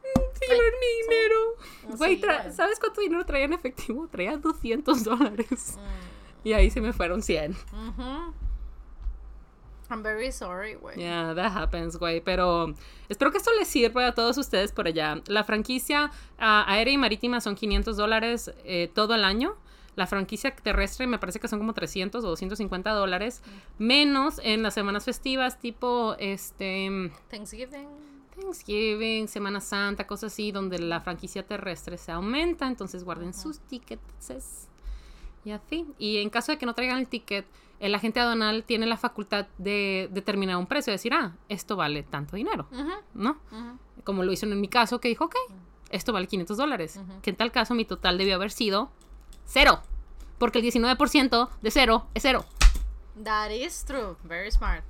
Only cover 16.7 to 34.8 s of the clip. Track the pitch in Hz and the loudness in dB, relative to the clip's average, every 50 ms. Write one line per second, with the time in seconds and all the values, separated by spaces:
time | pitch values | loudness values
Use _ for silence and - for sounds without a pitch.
16.7 | 196 208 226 262 277 277 262 220 220 214 - 240 247 240 - 220 202 196 - 208 | 4 4 4 4 4 4 4 2 2 0 0 0 0 0 0 -2 -2 -2 0 2
17.7 | 202 247 247 226 220 202 208 214 220 220 220 233 240 233 - - - - - 135 | 2 2 2 0 0 0 2 2 4 2 2 0 -2 -2 -4 -10 -14 -14 -8 -4
18.7 | 185 175 170 170 - 220 214 214 233 226 202 190 196 226 262 370 427 - - - | 0 0 0 0 2 2 2 4 4 4 4 4 2 2 0 0 -2 -6 -14 -20
19.7 | - - - - - - 185 - 208 196 190 - 220 214 - 269 - - - 214 | -20 -20 -20 -12 -2 -2 0 2 2 0 0 -2 -4 -2 -2 -2 -2 0 -2 2
20.7 | 196 202 196 196 - - 262 247 240 202 - 185 180 214 - 226 220 208 208 226 | 2 2 2 0 0 -2 -2 0 0 -2 -2 -6 -6 -6 -4 -4 -2 -2 -2 -4
21.7 | 220 - 180 156 - 190 185 208 - 240 226 185 165 - 190 185 208 208 214 185 | -4 -4 -6 -4 -2 -4 -4 -2 -4 -4 -2 -2 -4 -4 -4 -6 -4 -4 -4 -4
22.7 | 185 180 185 214 220 208 196 190 180 185 208 240 240 - - 214 196 196 - - | -4 -4 -2 -2 0 2 2 0 0 0 -2 -4 -6 -8 -16 -18 -20 -18 -20 -20
23.7 | - - 214 226 262 285 294 285 277 269 269 311 302 - - 226 214 220 220 208 | -8 -2 2 4 6 6 6 6 4 4 2 2 0 -2 0 0 2 2 0 0
24.7 | - 226 202 202 196 208 - 254 233 - - 269 262 262 254 254 254 - - 240 | 0 0 -2 0 -2 -2 -2 -4 -6 -4 -2 -2 0 0 0 -2 -2 -4 -8 -8
25.7 | 226 - - 247 240 240 233 220 - - 208 196 196 185 - - - - 196 190 | -6 -2 -2 0 2 2 0 0 -2 -2 -4 -4 -4 -6 -8 -14 -10 -6 -4 -4
26.7 | 185 190 190 190 196 190 185 165 - - - _ - 208 208 - - 220 254 254 | -2 -2 -2 -2 -2 -4 -4 -6 -8 -14 -18 _ -14 -14 -14 -14 -12 -12 -12 -12
27.7 | 294 277 285 294 285 294 294 285 277 277 - _ - - 381 392 349 - - - | -12 -14 -14 -16 -18 -20 -20 -20 -20 -20 -20 _ -16 -10 -10 -10 -10 -10 -6 -4
28.7 | 208 208 220 220 208 214 226 226 226 220 220 208 - 208 202 196 202 202 - - | -2 0 0 0 0 0 -2 -2 -2 -2 -4 -4 -6 -6 -4 -4 -4 -4 -4 -4
29.7 | 214 202 202 202 202 - 196 - 208 196 - 214 - - 214 208 196 202 196 185 | -2 -2 0 -2 -2 -4 -6 -8 -8 -8 -8 -8 -6 -4 -4 -4 -4 -4 -4 -4
30.7 | 180 170 170 170 170 165 156 180 175 170 - 175 - 196 185 - - - - 190 | -4 -4 -2 -2 -2 -4 -4 -6 -8 -8 -10 -10 -10 -10 -8 -8 -10 -8 -6 -8
31.7 | 165 160 - - 175 170 - - 165 170 185 208 247 294 330 349 330 - 285 262 | -8 -8 -10 -12 -12 -12 -10 -8 -6 -4 -4 -2 -2 0 0 0 0 -2 -2 -4
32.7 | 247 - 196 185 - 185 180 180 165 165 170 175 185 - - 311 302 - - - | -4 -4 -8 -10 -10 -10 -8 -8 -8 -8 -8 -10 -10 -8 -10 -10 -12 -12 -14 -14
33.7 | 262 240 - - 226 220 - - - - - - 254 262 - - - - - - | -14 -14 -12 -14 -14 -14 -14 -20 -20 -18 -14 -14 -12 -12 -12 -14 -16 -18 -20 -20
34.7 | - - | -20 -12